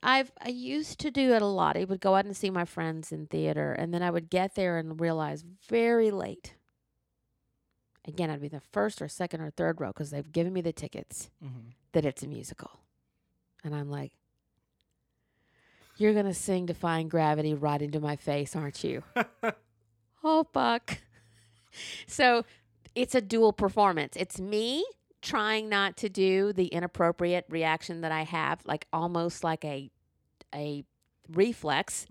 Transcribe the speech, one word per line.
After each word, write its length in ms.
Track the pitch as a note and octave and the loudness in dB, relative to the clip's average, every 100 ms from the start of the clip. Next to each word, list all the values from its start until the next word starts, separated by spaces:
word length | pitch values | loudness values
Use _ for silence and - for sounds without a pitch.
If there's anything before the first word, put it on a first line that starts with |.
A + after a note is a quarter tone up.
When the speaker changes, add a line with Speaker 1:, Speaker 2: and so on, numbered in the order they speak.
Speaker 1:
I've, 280 | - C4 C4 - | 2 2 0 -6
I 80 | A#3+ | -10
used 500 | B3 B3+ D4 D#4 - | -8 -4 -6 -6 -6
to 120 | D4+ | -2
do 220 | C4+ C4 | 2 6
it 80 | A3+ | 6
a 40 | G3+ | 4
lot. 300 | F#3+ D#3+ E3+ | 2 2 2
I 80 | F#3 | -2
would 160 | F#3 | 0
go 140 | F#3+ F#3+ | 4 4
out 100 | G3 | 2
and 100 | G3 | -2
see 140 | G3+ | -2
my 160 | F#3 F3 | -2 -4
friends 460 | - E3 D#3+ D#3 | -4 -4 -4 -8
in 160 | D#3 D#3 | -10 -6
theater, 440 | D#3+ D#3 D3+ D3 | -2 -2 0 -2
and 200 | - E3 | -2 -2
then 100 | F3 | 0
I 60 | F3+ | 0
would 180 | E3+ E3 | -2 0
get 260 | F3+ F#3+ - | 0 0 0
there 220 | F#3 E3+ | 0 0
and 220 | D#3+ D#3+ | -4 -2
realize 440 | E3 D#3+ D3+ D3+ E3+ F#3 - | 0 0 -2 -6 -12 -20 -2
very 420 | A#3 A#3 A#3 A3 | 2 6 6 6
late, 440 | G3 F3 - - - _ _ _ _ _ _ _ _ _ _ _ _ _ _ - | 2 -4 -8 -16 -20 _ _ _ _ _ _ _ _ _ _ _ _ _ _ -14
again, 220 | D3+ E3 | -6 -4
I'd 120 | D3 | -4
be 60 | C#3+ | -8
the 120 | D3+ | -10
first 420 | _ G#3 G#3 - | _ -2 -2 -2
or 60 | D3+ | -10
second 340 | - F3 D#3+ | -6 -6 -4
or 80 | D#3 | -8
third 280 | - E3 E3 | -2 -2 -2
row 120 | C3 | -6
'cause 160 | - D3 | -6 -6
they've 200 | C#3+ D3 | -6 -4
given 200 | E3 E3+ | 0 0
me 80 | F#3 | 0
the 120 | E3+ | -4
tickets, 560 | - D#3 - - - - _ | -6 -10 -12 -12 -14 -16 _
Speaker 2:
Mm-hmm. 260 | C#3+ B2 A#2 - _ | -14 -14 -16 -20 _
Speaker 1:
that 120 | E3 D3+ | 0 0
it's 160 | - | -4
a 40 | C3+ | -10
musical. 520 | D3 - - - - _ _ _ _ _ _ _ _ | -12 -14 -16 -18 -20 _ _ _ _ _ _ _ _
And 120 | D3+ D3 | -8 -6
I'm 160 | C#3+ | -6
like, 220 | C#3+ C3+ _ _ _ _ _ _ _ _ _ _ _ _ _ _ _ _ _ _ - | -8 -10 _ _ _ _ _ _ _ _ _ _ _ _ _ _ _ _ _ _ 2
"You're 180 | G#3+ G#3 | 4 6
gonna 180 | G3 | 2
sing 320 | F3 - F#3 F3 | -2 0 0 0
Defying 420 | F3 F3 E3 D#3+ | -2 0 0 0
Gravity 440 | E3 D#3 D3+ D3+ | 2 4 2 0
right 260 | D3+ D3 D3 | 0 0 0
into 200 | D3 D3+ | -2 -2
my 160 | D3+ D3 | -4 -4
face, 400 | - C#3+ C#3+ - | -4 -4 -4 -6
aren't 280 | D3 - | -8 -6
you?" 200 | B2+ B2 - - | -6 -6 -6 -2
Speaker 2:
<laughs> 1080 | A3+ _ A3+ - _ _ _ _ _ _ | -2 _ -6 -6 _ _ _ _ _ _
Speaker 1:
Oh, 200 | D#4 D#4+ D#4 | 2 2 2
fuck. 460 | C#4 B3 A#3 - - - _ _ _ _ _ _ - - - - | 2 2 2 -2 -10 -12 _ _ _ _ _ _ -16 -14 -14 -12
So 360 | - B3+ A#3+ - - _ _ - - | 4 6 6 2 -14 _ _ -8 -2
it's 180 | B3 C4 | 0 0
a 60 | |
dual 320 | G3 A3+ A3 | 2 6 6
performance. 600 | - G3+ F#3+ G3+ E3 C#3+ - | 6 0 4 4 4 -2 -4
It's 240 | F#3 - | -6 -6
me 440 | F#3+ G#3 A3+ C#4 B4 - _ _ | -4 -2 -2 -2 -4 -8 _ _
trying 460 | - C4+ G#3+ G#3+ G#3+ | -4 -2 0 0 0
not 280 | G3+ G3 - | 0 0 -2
to 120 | G#3+ | -6
do 440 | F#3+ F#3+ F#3+ G3+ | 2 4 4 2
the 140 | F#3 F3+ | 2 0
inappropriate 800 | E3+ F3 - E3+ E3+ F3 F3 - | 0 -4 2 2 2 0 0 -2
reaction 520 | E3 D#3+ D#3+ - E3+ | -2 0 0 -4 -6
that 100 | E3 | -4
I 120 | D#3 | -4
have, 380 | D#3 E3+ D3 D#3+ - | -2 -2 -2 -2 -4
like, 220 | D3+ - | -6 -2
almost 500 | D#3+ F3 E3+ E3+ - | -2 0 0 -2 -2
like 200 | E3+ D#3+ D#3 | -4 -2 -6
a, 260 | C#3 C#3 _ _ _ _ _ - | -8 -12 _ _ _ _ _ -16
a 300 | D3 D3 C#3+ - _ _ _ - | -10 -8 -8 -12 _ _ _ -6
reflex 760 | E3 A3 A3+ D3+ C#3+ G3 - - | 2 2 2 0 0 0 -8 -10